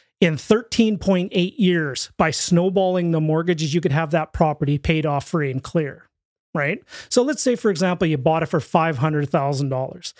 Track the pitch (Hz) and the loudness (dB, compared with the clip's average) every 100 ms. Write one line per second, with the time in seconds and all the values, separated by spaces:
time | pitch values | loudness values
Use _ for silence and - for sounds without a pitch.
0 | _ _ 175 151 - 214 - - 220 202 | _ _ 0 0 0 0 2 2 2 2
1 | 196 185 190 190 180 - 180 170 147 123 | 0 0 2 0 0 2 2 2 0 -6
2 | - - 156 - - 170 185 190 185 185 | -8 -2 0 0 2 2 4 2 2 0
3 | 170 160 156 156 165 160 156 170 156 143 | 0 0 0 0 0 -2 -2 -2 0 0
4 | 160 160 156 - 156 147 143 147 - 156 | 0 -2 -2 0 0 2 -2 0 0 -2
5 | 151 143 - 170 139 131 - 170 143 - | 0 -2 -2 -2 -2 -4 -4 -4 -4 -8
6 | _ _ _ _ _ 160 143 208 - - | _ _ _ _ _ -4 -2 -4 -8 -20
7 | - 247 269 269 262 233 220 160 185 175 | -2 2 2 0 -2 0 0 0 0 0
8 | 170 147 143 160 160 160 - 175 160 135 | 0 0 0 0 0 -2 0 0 2 0
9 | 156 151 143 160 139 139 139 131 131 180 | 0 0 0 0 0 -2 -2 -4 -6 -10
10 | - | -16